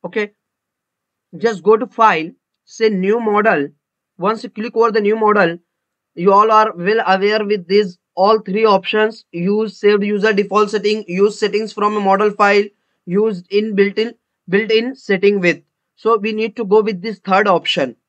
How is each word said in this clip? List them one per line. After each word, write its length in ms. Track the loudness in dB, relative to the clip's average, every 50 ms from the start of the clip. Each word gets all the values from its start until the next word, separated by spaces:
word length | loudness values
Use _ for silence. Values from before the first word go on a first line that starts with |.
| _ -10 -8
Okay, 160 | -6 -8 -8 _ _ _ _ _ _ _ _ _ _ _ _ _ _ _ _ _ _ _ _ -18 -4
just 240 | -4 -4 -4 -2
go 140 | 0 2 2
to 100 | 2 0 -6
file, 440 | _ 2 2 2 2 2 -4 -8 -12 _ _ _ _ _ _
say 260 | _ -8 -2 -2 0
new 300 | 0 0 0 0 0 0
model. 480 | 0 -2 0 0 2 2 2 0 -2 -6 -8 _ _ _ _ _ _ _ _ _
Once 260 | -4 -4 -4 -4 -8
you 40 | -14
click 280 | _ -8 -10 -6 0 0
over 140 | 0 2
the 100 | 2 0
new 160 | 0 0 0 2
model, 400 | 2 2 2 4 2 2 0 -4 _ _ _ _ _ _ _ _ _ _ _
you 180 | -2 0 2
all 200 | 4 4 4 4
are 200 | 4 4 2 2 -2
well 280 | -6 -4 -2 -2 0 2
aware 380 | 0 0 2 2 0 0 0 -2
with 240 | -2 -4 -4 -4 0
these 300 | 0 0 0 0 -6 _ _ _ _
all 240 | 0 2 2 2 2
three 240 | 0 -4 -4 0 2
options, 600 | 2 2 2 0 -2 -2 0 0 0 -2 -8 _ _ _
use 440 | -6 -4 -2 -2 -2 -2 -4 -6 0
saved 260 | 0 2 2 2 0
user 280 | -2 -2 0 0 0
default 380 | 0 0 -2 0 2 0 0 2
setting, 340 | -2 -2 -2 -2 -2 -2 -6
use 320 | -8 -2 0 0 0 0 -2
settings 360 | -4 -2 -2 -2 -6 -6 -6
from 240 | -4 -4 -4 -2 -2
a 20 |
model 320 | 0 0 2 2 2 0
file, 320 | 0 2 2 2 4 2 0 -2 _ _ _ _ _ _ _
use 380 | -4 -2 0 0 0 -2 -6 -10 _
in 260 | -2 -2 -2 -2 2
built-in, 380 | 2 2 2 2 -4 -4 -4 -6 _ _ _ _ _ _ -2
built-in 480 | -2 -2 0 2 0 0 0 -2 -8
setting 460 | -10 -4 -4 -2 2 2 2 2 2
with. 200 | 0 0 0 0 _ _ _ _ _ _ _ _
So 200 | _ 0 0 0
we 140 | 0 -4
need 240 | -4 -4 -6 -6 -4
to 80 | -6 -4
go 180 | 2 2 2
with 200 | 2 2 -4 -6
this 180 | -8 -10 -10 -10
third 300 | _ 0 0 2 4 4
option. 480 | 2 0 0 -2 -2 -2 -2 -4 -6 _ _